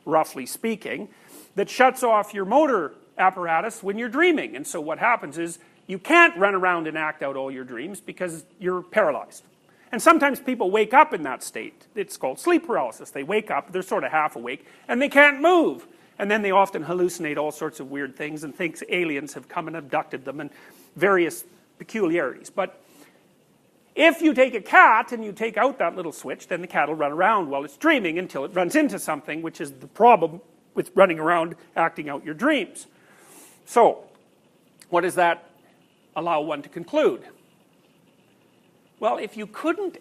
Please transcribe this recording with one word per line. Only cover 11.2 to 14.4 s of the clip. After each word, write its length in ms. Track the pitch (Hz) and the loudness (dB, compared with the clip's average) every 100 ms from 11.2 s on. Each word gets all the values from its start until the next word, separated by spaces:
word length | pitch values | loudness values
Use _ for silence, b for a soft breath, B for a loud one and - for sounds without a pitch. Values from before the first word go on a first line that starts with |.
that 200 | 147 127 | -6 -8
state. 420 | - 113 113 - _ - | -10 -12 -12 -16 _ -12
It's 200 | 190 - | -10 -8
called 240 | 135 135 | -8 -4
sleep 260 | - 339 330 | 0 0 2
paralysis. 440 | 196 127 - 147 | -2 -2 -8 -14
They 120 | 143 | -12
wake 280 | 139 214 - | -2 -2 -2
up, 220 | - - | -6 -4
they're 80 | 185 | -8
sort 240 | 180 208 131 | -4 -4 -2
of 60 | |
half 260 | 156 151 | 0 -2
awake, 280 | 131 | -4